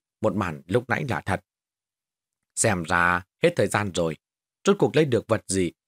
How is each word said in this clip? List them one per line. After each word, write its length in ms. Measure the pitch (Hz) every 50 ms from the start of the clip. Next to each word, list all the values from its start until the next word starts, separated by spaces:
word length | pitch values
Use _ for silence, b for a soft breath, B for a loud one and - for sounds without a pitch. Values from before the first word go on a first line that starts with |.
| _ _ _ -
một 160 | - 110 85
màn 260 | 101 95 87 78 71 -
lúc 220 | - 95 123 120 -
nãy 160 | - - 107 131
là 120 | 104 73
thật. 240 | - - 95 87 - _ _ _ _ _ _ _ _ _ _ _ _ _ _ _ _ _ _ _ _ _ -
Xem 280 | - - 113 101 90 82
ra 440 | 80 90 87 87 87 90 90 90 _ _ _ -
hết 100 | 170 170
thời 100 | - 110
gian 240 | 92 - 107 104 101 82
rồi, 220 | 90 85 82 78 - _ _ _ _ _ _ _ _ -
rốt 120 | 247 - -
cuộc 180 | - 113 101
lấy 80 | 143 160
được 240 | 143 117 104 - -
vật 160 | 110 104 - -
gì 240 | 95 95 90 82 - _ _